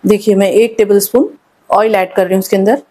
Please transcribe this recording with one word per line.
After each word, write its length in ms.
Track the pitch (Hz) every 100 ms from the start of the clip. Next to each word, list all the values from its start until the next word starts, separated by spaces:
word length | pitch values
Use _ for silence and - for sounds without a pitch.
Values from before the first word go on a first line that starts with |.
देखिए, 320 | - 208 214 196
मैं 160 | 196
एक 240 | 202 226 226
टेबल 220 | 202 202
स्पून 320 | 196 240 392 - _ _ _
ऑयल 260 | 196 220 208
ऐड 180 | 185 190
कर 100 | 185
रही 80 |
हूँ 60 | 190
इसके 180 | 190 196
अंदर। 240 | 196 277 -